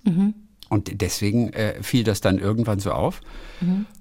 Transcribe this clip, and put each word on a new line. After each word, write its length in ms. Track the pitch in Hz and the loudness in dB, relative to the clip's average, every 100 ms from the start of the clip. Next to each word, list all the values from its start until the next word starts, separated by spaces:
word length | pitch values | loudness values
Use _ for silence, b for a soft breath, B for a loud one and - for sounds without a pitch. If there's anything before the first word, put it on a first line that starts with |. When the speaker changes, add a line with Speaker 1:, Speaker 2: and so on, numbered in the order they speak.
Speaker 1:
Mhm. 300 | - 170 202 214 - _ - | 0 2 2 0 -12 _ -2
Speaker 2:
Und 320 | 107 - 104 | -2 -2 -4
deswegen, 540 | 90 - 104 113 117 | -2 0 0 2 0
äh, 280 | - 104 - | -2 -2 -4
fiel 220 | - 127 | 0 2
das 160 | 110 101 | 2 2
dann 180 | 101 95 | 2 2
irgendwann 420 | 101 110 113 98 | 2 0 0 0
so 120 | 98 | 0
auf. 300 | - 127 185 B B B B | 0 0 -2 B B B B
Speaker 1:
Mhm. 240 | 180 190 214 - | -2 0 -4 -12